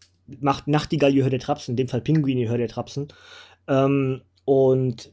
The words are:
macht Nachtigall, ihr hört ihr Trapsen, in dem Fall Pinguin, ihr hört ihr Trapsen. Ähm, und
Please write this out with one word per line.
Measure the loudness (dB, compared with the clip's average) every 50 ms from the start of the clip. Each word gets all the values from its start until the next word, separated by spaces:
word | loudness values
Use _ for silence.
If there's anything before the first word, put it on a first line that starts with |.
| _ _ _ _ _ -20 -12 -4
macht | -2 -2 -2 -2 -2 -2
Nachtigall, | -2 -2 0 -2 -2 2 2 4 4
ihr | 4 2
hört | 2 0
ihr | -2
Trapsen, | -2 -4 -6 -6 -6 -6 -4
in |
dem | -2 -2 -2
Fall | -2 -4
Pinguin, | -2 0 2 2 2 0 0 -2
ihr | -2 -2
hört | -2 -2
ihr | -4 -4
Trapsen. | -4 -8 -10 -8 -8 -10 -10 -10 -12 _ -20 -20 -20 -20 -20 -20 -20 _ _ 0
Ähm, | 2 2 2 4 2 2 0 0 -4 -6 -8 _ _ _ 0
und | 2 4 4 6 4 4 2 2 -2 -4 -6 -10 -20